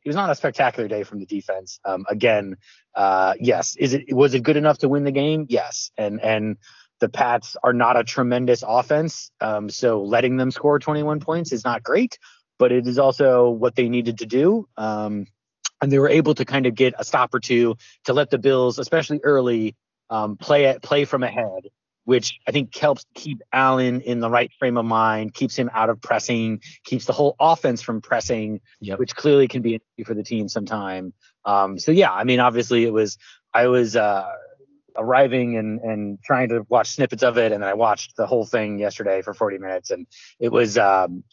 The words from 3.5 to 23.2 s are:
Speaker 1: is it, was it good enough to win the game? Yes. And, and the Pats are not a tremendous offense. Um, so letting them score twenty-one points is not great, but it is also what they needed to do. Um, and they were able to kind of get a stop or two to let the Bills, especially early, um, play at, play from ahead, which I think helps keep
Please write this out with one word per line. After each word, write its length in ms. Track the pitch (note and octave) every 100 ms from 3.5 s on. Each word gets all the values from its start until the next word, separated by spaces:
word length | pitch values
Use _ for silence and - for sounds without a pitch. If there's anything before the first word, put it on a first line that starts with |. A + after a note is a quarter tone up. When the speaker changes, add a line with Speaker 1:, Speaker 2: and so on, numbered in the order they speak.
| F2+ - -
Speaker 1:
is 180 | C#3
it, 200 | C#3 -
was 200 | B2+ C#3
it 100 | B2+
good 120 | B2 D3
enough 220 | D3+ C#3
to 100 | C#3
win 140 | C#3+
the 80 | C#3+
game? 360 | C#3 D3+ D#3 C#3
Yes. 420 | A#2 D2+ - - -
And, 220 | G#2 G#2+
and 380 | A2+ A2 G#2+ G#2+ _ _ _ -
the 80 | A2
Pats 480 | - B2 A#2+ - -
are 80 | B2+
not 260 | B2 A#2+ A#2+
a 60 |
tremendous 580 | A2+ - B2 B2 B2+ A#2+
offense. 680 | - A#2+ B2 D3+ D#3+ - - -
Um, 280 | A2 G#2+ G#2
so 360 | - B2 A2
letting 320 | G2+ A#2 B2+ C3
them 160 | B2+
score 260 | - D3 D3
twenty-one 400 | - D3+ D3+ D3+
points 320 | D3+ E3+ D#3
is 140 | B2
not 180 | A#2+ A2+
great, 340 | A#2+ E3+ B3 - - _ _ -
but 100 | B2
it 160 | B2+ B2
is 100 | B2
also 540 | C3+ C3 C#3 B2 B2
what 240 | A2+ B2
they 140 | - A#2+
needed 300 | B2 A#2 A2+
to 80 | A2
do. 420 | B2 E3 A3+ G3+ -
Um, 500 | A2 G#2+ G#2+ G#2 G2 _ _ _ - -
and 100 | C#3
they 80 | C#3
were 100 | C#3+
able 280 | D#3 D3+ D3+
to 80 |
kind 220 | - C#3 B2+
of 100 | A2
get 180 | B2+ -
a 80 |
stop 300 | B2+ - B2+
or 60 | B2+
two 360 | - A#2+ A#2+ A2+ - _
to 80 | -
let 180 | C3 C#3+
the 80 | C3+
Bills, 400 | C3+ C3 B2+ A#2+
especially 400 | B2 E3 D#3 D3+
early, 500 | D3 C#3 B2 A2+ G#2+ - _ _ -
um, 260 | A2 G#2+ G2+
play 300 | - D3 C3+
at, 140 | C3
play 240 | - D3
from 200 | C#3 C#3
ahead, 460 | B2 A2+ A2 F#2 - _ _ _
which 340 | A2+ B2 - - -
I 60 |
think 240 | C#3+ B2 -
helps 280 | D3+ C3 -
keep 280 | -